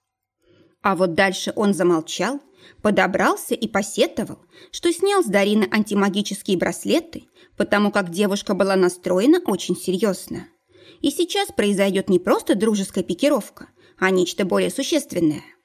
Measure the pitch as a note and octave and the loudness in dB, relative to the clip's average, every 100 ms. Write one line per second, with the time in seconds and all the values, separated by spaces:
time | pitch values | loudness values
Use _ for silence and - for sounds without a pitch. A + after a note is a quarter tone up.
0 | _ _ _ _ _ _ _ _ G#3 F3 | _ _ _ _ _ _ _ _ -4 0
1 | F#3 D#3+ G3 F#3 - - G3+ F#3+ F4+ D#4+ | 0 2 0 -2 -6 -2 0 2 2 2
2 | D#4 - F#3+ C#4+ - _ - - G#3 G3 | -2 -6 -4 -6 -12 _ -20 -4 0 2
3 | F#3 G3 A3+ G#4 - A#3 A3 G3 G3+ - | 2 2 0 0 -4 -6 -2 -4 -4 0
4 | D4 - - - _ - - - F4 E4 | 0 0 -8 -10 _ -20 -18 -4 -2 0
5 | G4 G4+ A#3+ G3+ G3+ G#3+ - G#3+ G#3 G3+ | 0 2 2 2 2 2 2 0 0 0
6 | G3 G#3 G3+ G3 - F3 F#3 F#3 - D4 | 0 0 -4 -6 -2 0 0 -4 0 0
7 | E4 - - _ _ - G#3 G#3 G#3 G#3 | -2 -14 -20 _ _ -6 0 2 2 0
8 | F3 E3+ G3+ G3+ - F#3+ G3 F#3+ F3+ F3+ | -2 -2 0 -2 -2 0 2 4 2 0
9 | F#3 F#3 B3+ F4 C#4+ F#3 - F3+ - F3+ | -2 2 4 4 2 -4 -4 -4 -2 0
10 | G#3 F#3 - - - _ _ _ - - | 0 -2 -8 -12 -12 _ _ _ -20 -4
11 | C#4 - E4+ G4+ G4+ - G#3 G3 G3 F#3+ | -2 0 -2 -2 -2 0 0 2 2 2
12 | F#3 F3 G3 G#4+ - G#3+ A3 G#3 F#3+ G3 | 2 2 2 0 2 0 2 0 -2 -4
13 | - F3 C#4 C4 - - - _ _ _ | -4 0 2 2 -2 -16 -20 _ _ _
14 | F#3 F#3 F3+ - F#3 G3 F3+ - C4+ D#4 | 0 2 0 -2 -2 0 0 -2 -2 -2
15 | - - D#4+ G3 - _ | -2 0 0 0 -10 _